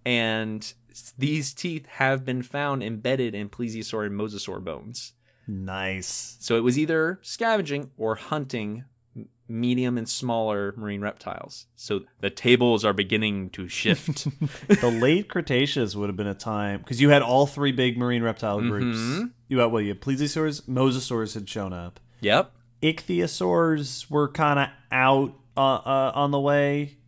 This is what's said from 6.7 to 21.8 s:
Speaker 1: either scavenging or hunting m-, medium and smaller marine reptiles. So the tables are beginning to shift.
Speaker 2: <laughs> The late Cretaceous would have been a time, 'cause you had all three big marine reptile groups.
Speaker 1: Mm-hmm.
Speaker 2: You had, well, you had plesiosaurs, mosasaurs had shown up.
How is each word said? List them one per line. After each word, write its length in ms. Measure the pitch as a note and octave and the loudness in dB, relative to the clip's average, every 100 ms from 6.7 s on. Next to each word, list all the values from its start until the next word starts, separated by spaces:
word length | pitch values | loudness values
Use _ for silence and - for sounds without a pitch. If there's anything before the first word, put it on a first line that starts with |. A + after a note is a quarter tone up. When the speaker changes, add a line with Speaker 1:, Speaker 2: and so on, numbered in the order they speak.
| C3 | 2
Speaker 1:
either 400 | D3+ D#3+ D#3+ F#3 | 2 2 0 -4
scavenging 680 | - - A#3 A3 D#3+ C#3+ C#3+ - | -10 -2 0 2 0 -6 -8 -4
or 180 | A2 | -2
hunting 720 | A2 - D3+ C#3 B2 G#2 A2 C3+ _ _ A2+ | -2 -2 -4 -4 -6 -6 -8 -12 _ _ -18
m-, 120 | G#2+ _ _ | -18 _ _
medium 500 | A2+ A#2+ B2 B2+ A#2+ | -2 0 2 2 -2
and 100 | A2+ | -4
smaller 640 | - B2+ A#2 A2 G2+ G2+ A2 | -6 -2 -2 0 -2 -4 -6
marine 240 | G#2 G2+ | -6 -4
reptiles. 680 | G#2 - - F#2+ - - - | -6 -8 -12 -12 -12 -18 -20
So 280 | _ - G2+ - _ | _ -4 -4 -4 _
the 100 | G2+ | -6
tables 540 | - A#2+ B2 B2 A2+ | 0 6 8 8 6
are 80 | G#2+ | 4
beginning 580 | G2 G2 G#2+ G#2+ G2+ F#2 | 2 0 0 0 -4 -6
to 160 | - F2+ | -10 -10
shift. 600 | - A2 G2+ - C#3+ - | -2 2 2 0 -4 -6
Speaker 2:
<laughs> 360 | - D3 - - | -4 -6 -6 4
The 220 | G#2 A#2+ | 4 6
late 380 | A2+ B2+ E3+ G#3 | 4 4 4 2
Cretaceous 680 | F#3 D3 B2+ C#3 C#3+ A2+ G2+ | -4 0 0 2 0 -2 -2
would 120 | G2+ | -4
have 80 | F#2+ | -2
been 100 | G2+ | -4
a 60 | |
time, 480 | F#2+ - G#2+ G#2 G2+ | -4 -4 -4 -2 -6
'cause 160 | F2+ A#2+ | -6 4
you 80 | C#3+ | 8
had 140 | C#3+ | 8
all 240 | A#2+ C3 C#3+ | 6 4 4
three 260 | C#3 C#3+ | 2 -2
big 240 | B2+ B2+ A#2+ | 2 0 2
marine 240 | B2 A#2+ | 0 0
reptile 380 | A#2 G#2+ A2 G#2 | 0 -2 -2 0
groups. 380 | A#2 G#2 B2 A2+ | 0 0 -2 -2
Speaker 1:
Mm-hmm. 280 | A#2 D3+ A#3+ - _ | -2 -4 -6 -10 _
Speaker 2:
You 100 | C3 | 2
had, 80 | A#2 | 2
well, 100 | A2+ | 2
you 60 | G#2 | -2
had 120 | G2+ | -4
plesiosaurs, 640 | - C3+ D3 D#3+ D#3 D3 - | -4 -2 -2 -2 -2 -4 -6
mosasaurs 680 | B2+ C3 C3 B2+ A#2+ A2 | 2 2 2 -2 -4 -4
had 140 | A2 G2+ | -6 -10
shown 240 | A2 G2 | -8 -6
up. 260 | F2+ | -8